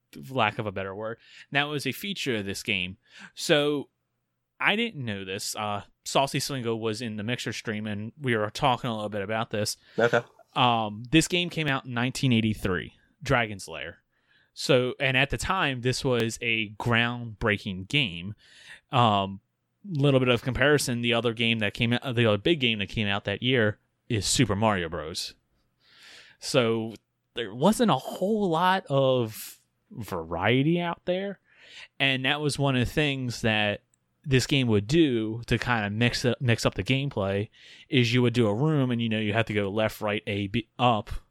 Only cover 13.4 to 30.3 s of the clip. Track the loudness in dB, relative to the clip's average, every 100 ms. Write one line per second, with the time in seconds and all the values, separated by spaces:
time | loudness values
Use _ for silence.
13.4 | 0 -6 -12 -12 -12 -16 _ _ _ _
14.4 | _ -8 2 2 2 -2 0 2 0 -2
15.4 | -2 0 0 0 -2 0 0 0 0 -2
16.4 | -2 -2 -2 -4 0 2 2 -2 -8 -2
17.4 | 0 0 -2 -8 -2 -2 -2 -4 -10 -12
18.4 | _ -20 -20 -20 -2 4 4 4 0 -6
19.4 | _ _ _ _ -6 0 4 4 4 2
20.4 | 0 2 4 4 2 -2 0 2 0 0
21.4 | 0 2 0 0 0 0 -2 2 4 4
22.4 | 2 2 2 0 -4 -2 -2 -2 -4 -4
23.4 | 0 2 2 0 _ _ -6 -4 0 2
24.4 | 2 2 2 2 -2 -6 -8 -8 -10 -12
25.4 | _ _ _ _ _ _ -20 -20 -20 -14
26.4 | -2 2 2 0 -4 -10 _ _ _ -10
27.4 | -8 2 2 4 2 2 -2 -4 -2 0
28.4 | 0 2 2 2 0 2 4 2 0 -6
29.4 | -16 -18 _ _ _ -14 -8 -8 -6